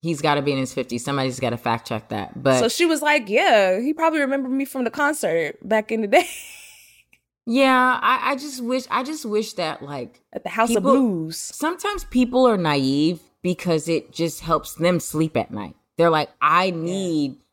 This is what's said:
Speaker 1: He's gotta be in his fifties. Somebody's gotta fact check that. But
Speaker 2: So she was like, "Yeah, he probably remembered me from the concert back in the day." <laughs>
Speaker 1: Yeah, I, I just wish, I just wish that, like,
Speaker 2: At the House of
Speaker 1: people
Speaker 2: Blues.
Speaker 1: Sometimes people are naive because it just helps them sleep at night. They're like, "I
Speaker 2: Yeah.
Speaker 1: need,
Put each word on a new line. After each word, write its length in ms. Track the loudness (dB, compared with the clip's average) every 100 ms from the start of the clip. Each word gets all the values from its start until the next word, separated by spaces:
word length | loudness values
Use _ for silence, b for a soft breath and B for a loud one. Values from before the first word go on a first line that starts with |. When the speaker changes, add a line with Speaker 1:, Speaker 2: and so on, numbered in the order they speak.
Speaker 1:
He's 180 | -4 -2
gotta 220 | 0 0
be 100 | 0
in 60 | -2
his 140 | -2
fifties. 300 | -4 -4 -6
Somebody's 360 | -4 -2 -2 -2
gotta 160 | -4 -2
fact 320 | -2 -4 -4
check 220 | -8 -6
that. 300 | -8 -8 -2
But 180 | 2 4
Speaker 2:
So 80 | 2
she 180 | 2 0
was 160 | 2
like, 260 | 2 0 2
"Yeah, 520 | 2 6 6 4 2
he 120 | 0
probably 260 | 0 0 2
remembered 320 | 0 -2 -2
me 120 | -4
from 200 | -4 -4
the 60 | -4
concert 680 | 0 -2 0 0 0 -2 -6 -2
back 240 | -2 0
in 80 | -4
the 60 | 4
day." 200 | 4 4
<laughs> 60 | B B B B B B B _ _ _ _ -2
Speaker 1:
Yeah, 520 | 4 6 6 4 2
I, 300 | 0 0 -2
I 20 |
just 260 | -4 -8 -8
wish, 220 | -4 -4 -2
I 140 | -4
just 200 | -4 -8
wish 280 | -4 -2 -4
that, 280 | -4 -6 -6
like, 400 | -10 -10 -12 _ _
Speaker 2:
At 100 | -12
the 60 | -8
House 220 | -2 2
of 80 | 2
Speaker 1:
people 160 | 4 4
Speaker 2:
Blues. 380 | 4 0 -6 -8
Speaker 1:
Sometimes 640 | -12 -4 -4 -2 -4 -6
people 400 | -2 0 2 4
are 120 | 4 4
naive 640 | 0 0 2 2 0 0 _ _
because 460 | -4 -4 0 -2 0
it 240 | -2 -2
just 280 | -4 -4 -4
helps 340 | -2 -2 -2
them 240 | -2 0 2
sleep 380 | -2 -2 -2 -2
at 160 | -4
night. 240 | -8 -12 -16 _ 0
They're 140 | 2
like, 180 | 2 -2 _
"I 240 | 2 2 2
Speaker 2:
Yeah. 80 |
Speaker 1:
need, 600 | -2 -4 -4 -2 0 -2 -6 _